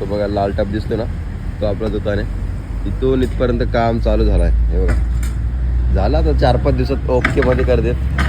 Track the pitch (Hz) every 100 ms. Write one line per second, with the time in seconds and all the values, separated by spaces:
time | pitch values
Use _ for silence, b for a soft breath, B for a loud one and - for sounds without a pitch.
0 | 98 104 101 101 101 98 101 104 - 110
1 | 117 - - - - - 104 104 107 104
2 | 101 101 - - - - - - 101 98
3 | 131 131 123 - 127 120 120 123 117 117
4 | 110 110 107 95 90 - - 92 92 90
5 | - - 87 - - - - - - 101
6 | 101 151 160 147 135 123 147 127 123 131
7 | - 127 - 151 127 127 123 120 117 123
8 | - -